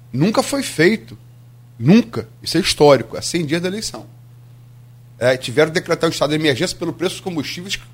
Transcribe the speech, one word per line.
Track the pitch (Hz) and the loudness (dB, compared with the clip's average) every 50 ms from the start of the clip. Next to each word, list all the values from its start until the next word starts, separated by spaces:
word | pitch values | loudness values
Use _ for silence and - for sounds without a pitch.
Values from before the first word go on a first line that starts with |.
| - - | -16 -8
Nunca | - 123 151 208 214 - | -2 0 0 2 2 2
foi | 240 - - 277 262 | 0 0 -2 -4 -6
feito, | - - - 156 180 220 214 - - - - - - - - - - - - - - - - | -4 0 2 4 4 4 2 -4 -10 -20 -20 -20 -20 -20 -20 -20 -20 -20 -20 -20 -20 -10 0
nunca, | 113 127 190 233 240 - - 117 104 - - - | 4 6 6 6 4 2 -4 -10 -10 -10 -12 -14
isso | - - - 160 | -8 -4 -2 -2
é | |
histórico, | 165 - - - 151 147 139 123 117 - - | 0 0 2 6 6 8 8 6 4 -2 -10
a | - | -10
cem | - - - 170 170 | -8 -6 -4 -4 -2
dias | 139 147 170 | -2 -2 -2
da | 170 185 | -4 -4
eleição. | 185 214 220 - - - - - - - - - - - - - - - - - - - - - - - - - - - - | -6 -6 -8 -10 -10 -12 -16 -18 -20 -20 -20 -20 -20 -20 -20 -20 -20 -20 -20 -20 -20 -20 -20 -20 -20 -20 -20 -20 -8 -2 0
É, | 123 131 127 | 0 0 0
tiveram | - - 113 127 156 156 | -2 -2 0 2 2 2
que | 156 175 | 0 -2
decretar | 170 - 170 156 - 165 | -4 -4 -2 0 0 -2
o | - | 0
estado | - 151 147 | 0 -2 -2
de | 151 | 0
emergência | 156 156 156 135 110 156 185 - | 0 0 0 0 0 -2 -4 -6
pelo | - 180 165 | -6 -6 -8
preço | 139 120 156 185 - | -6 -4 -6 -6 -6
dos | - | -6
combustíveis, | - 196 175 156 127 - - 180 180 202 - | -10 -8 -6 -6 -6 -8 -10 -12 -10 -10 -10
que | - - - | -10 -12 -14